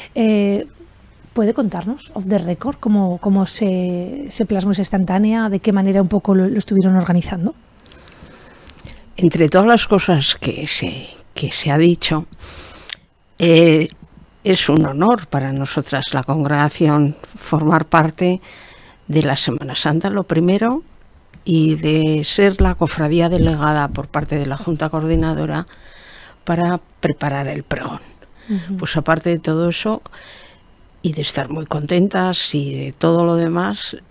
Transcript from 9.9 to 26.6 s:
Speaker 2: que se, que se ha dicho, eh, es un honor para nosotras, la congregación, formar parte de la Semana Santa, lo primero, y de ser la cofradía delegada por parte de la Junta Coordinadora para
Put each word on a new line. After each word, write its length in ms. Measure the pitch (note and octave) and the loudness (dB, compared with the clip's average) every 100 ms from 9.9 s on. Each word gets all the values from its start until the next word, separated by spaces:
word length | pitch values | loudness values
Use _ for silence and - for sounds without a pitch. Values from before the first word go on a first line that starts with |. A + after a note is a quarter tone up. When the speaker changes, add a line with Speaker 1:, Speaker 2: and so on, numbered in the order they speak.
| G3 - D#3+ C3+ - | 0 2 2 0 -2
Speaker 2:
que 260 | - - D3 | -6 -6 -6
se, 420 | - - B2+ - - - | -6 -6 -8 -14 -20 -18
que 180 | - C#3+ | -8 -6
se 180 | - D3+ | -4 0
ha 60 | D3 | 4
dicho, 500 | E3+ F3 - D#3 E3+ - - - - - - - _ _ _ - | 4 4 0 -4 -4 -14 -20 -20 -20 -20 -16 -18 _ _ _ 0
eh, 500 | E3+ D#3+ E3+ D#3 D#3+ - - - - _ | 4 8 8 6 0 -6 -20 -20 -20 _
es 240 | G3+ F#3 - | 0 0 4
un 180 | D3+ D3+ | 4 2
honor 400 | C#3 F#3+ A#3+ E3 | 2 2 2 -2
para 260 | C#3+ C3+ | -4 -4
nosotras, 640 | C3+ C3+ - C3 C#3 - | -4 -4 -6 -4 -4 -4
la 80 | C#3 | -4
congregación, 960 | C3 D3 C#3 C#3+ D3 - D#3+ D3 C#3+ D3 - - | -2 -2 0 0 0 2 2 4 2 -2 -12 -18
formar 500 | - D#3 D3+ D#3+ D#3 | -4 0 2 2 2
parte 540 | E3 D#3 - F3+ F#3 - - - - - - - | 2 2 0 0 0 -6 -20 -20 -20 -20 -16 -2
de 140 | D3+ | 0
la 120 | D3 C3 | 0 0
Semana 380 | - A2+ C#3 | -2 -4 -6
Santa, 340 | B2+ D3+ D3+ F#3+ | -4 -2 0 -2
lo 140 | G3+ | -4
primero, 640 | F3+ D#3+ F3 G3+ A3+ C4+ - - - - _ - | -2 0 2 2 0 -2 -8 -18 -20 -20 _ -12
y 300 | - E3 D#3 | -2 2 2
de 480 | D#3 D#3 D#3 D#3 D#3 | 0 0 2 2 0
ser 360 | D3+ - G3+ F#3+ | -2 2 2 4
la 160 | F#3 F3+ | 2 2
cofradía 520 | D#3+ - D3+ E3+ E3+ | -2 -2 0 2 2
delegada 600 | F3 E3 D#3 D3+ D3+ C#3+ | 2 2 2 0 0 -2
por 180 | - C#3+ | -4 -6
parte 300 | D3 D3 D#3 | -6 -4 -4
de 100 | C#3 | -4
la 100 | C#3 | -6
Junta 320 | - D#3 D#3 | -4 -4 -4
Coordinadora 800 | D#3+ D#3 E3 D#3+ D#3 D#3 D3+ E3+ - - - - - - - | -4 0 0 0 -2 -2 -4 -8 -14 -20 -20 -20 -20 -20 -12
para 360 | - E3+ | -4 0